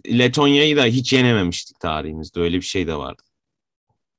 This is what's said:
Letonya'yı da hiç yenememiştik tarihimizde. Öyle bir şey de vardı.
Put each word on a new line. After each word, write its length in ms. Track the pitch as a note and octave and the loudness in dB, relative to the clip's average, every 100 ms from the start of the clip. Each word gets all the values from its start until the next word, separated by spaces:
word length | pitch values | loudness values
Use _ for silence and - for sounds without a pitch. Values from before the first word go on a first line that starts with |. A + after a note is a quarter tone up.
| - | -2
Letonya'yı 720 | A#2+ B2 B2+ C#3+ C#3+ D3+ C#3+ | 2 2 2 2 4 4 2
da 80 | B2 | 2
hiç 280 | B2+ B2+ | 0 0
yenememiştik 640 | C3 B2 A2+ F2 F2 - - | 2 4 2 0 -4 -12 -10
tarihimizde. 600 | E2+ D2+ D2+ D#2 D#2 F2 | -6 -6 -6 -10 -10 -4
Öyle 180 | E2+ F2+ | -2 -2
bir 40 | |
şey 260 | F2+ F#2+ E2 | -4 -4 -4
de 80 | D2+ | -6
vardı. 260 | C2+ - _ _ _ _ _ _ _ _ _ | -8 -14 _ _ _ _ _ _ _ _ _